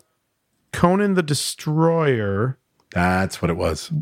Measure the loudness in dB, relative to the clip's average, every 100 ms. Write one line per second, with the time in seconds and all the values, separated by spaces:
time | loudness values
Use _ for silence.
0 | _ _ _ _ _ _ _ 2 4 4
1 | 2 0 0 -2 -4 -6 -4 2 2 2
2 | 2 0 0 0 -2 -4 _ _ _ 0
3 | 2 2 -2 -2 -4 -2 -2 -4 -6 -8